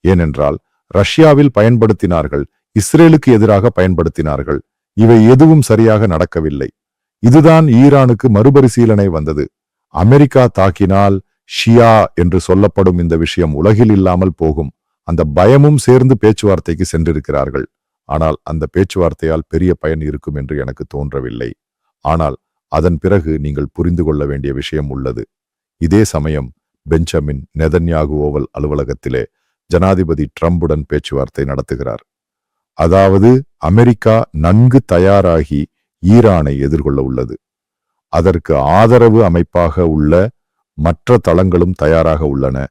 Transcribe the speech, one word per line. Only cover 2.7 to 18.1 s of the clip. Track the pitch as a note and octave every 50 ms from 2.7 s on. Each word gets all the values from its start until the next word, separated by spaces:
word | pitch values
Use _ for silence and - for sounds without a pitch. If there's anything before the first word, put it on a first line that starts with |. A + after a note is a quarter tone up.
| _
இஸ்ரேலுக்கு | A2 G2 - - D#3+ E3+ E3 D#3+ D3 - C3
எதிராக | B2 G#2+ G#2+ G#2+ G#2 G2 G2 A#2+ -
பயன்படுத்தினார்கள். | - F#2 F#2 F2+ D#2+ E2 D#2+ - - D#2 D#2 C#2+ C#2 C#2 D2+ D2 C2+ _ _ _ _ _ _ _
இவை | G#2 A2 A2+ A#2 A2+ A2
எதுவும் | A#2 B2+ B2+ D#3+ D#3+ D#3+ D3+
சரியாக | B2 - A2 G#2+ A2+ A2 G#2+ G#2 A2
நடக்கவில்லை. | G2+ E2+ D#2+ F2 - - E2+ D#2 D#2 C#2+ C#2 C2 - _ _ _ _ _ _ _ _ _ _
இதுதான் | - A#2+ B2 D#3+ C#3+ D#3+ D#3+ D#3+ D#3+
ஈரானுக்கு | D3 A#2 A#2+ C3+ C#3+ C#3+ C#3 C3 B2 A#2 G#2 - B2
மறுபரிசீலனை | G#2 G2+ A2+ C#3 C3+ C#3 C3+ B2 - A#2+ A#2+ A2 G#2+ G2+ G2+ F#2+
வந்தது. | E2 D#2+ D2+ D#2 D#2 D2 C#2 - _ _ _ _ _ _ _ _ _
அமெரிக்கா | - F2+ A2 C3 C#3+ D3 C3 - C3+ B2 A#2 - -
தாக்கினால், | F#2+ G2 F2 - G2+ F2+ F#2+ G2 G2+ G2+ G2 F#2+ _ _ _ _ _ _
ஷியா | - - - A2+ A#2 A#2+ A#2 A2+ A2 A2 F#2+ - _
என்று | - F2 F2+ D#2+ F2+
சொல்லப்படும் | - - F#2 F#2+ G2+ G2 _ - F#2+ F#2 F2+ F2
இந்த | F2 E2+ E2
விஷயம் | E2 E2 - - F2 F2 D#2 D2
உலகில் | C#2+ D#2+ G#2 A2 G#2 A#2+ G#2+
இல்லாமல் | G#2+ G2 F#2 F#2 F2+ F2+ F#2 F#2+ D#2+
போகும். | _ D#2+ D#2 D2+ D#2+ D2+ C2 _ _ _ _ _ _ _ -
அந்த | E2 D#2+ D2+
பயமும் | D2+ D2 E2+ F#2 G#2+ C3 C#3+ C#3+ D3 D3+ C3+
சேர்ந்து | - - B2+ B2+ B2+ C3 C3 G#2
பேச்சுவார்த்தைக்கு | - A2 G#2+ - - G#2 F#2+ D#2 - - E2 D2+ F2+
சென்றிருக்கிறார்கள். | - - E2 D#2+ E2+ D2+ D2+ C2+ - C#2+ C#2 C2+ C2+ C2 C#2 B1+ _ _ _ _ _ _ _ _
ஆனால், | -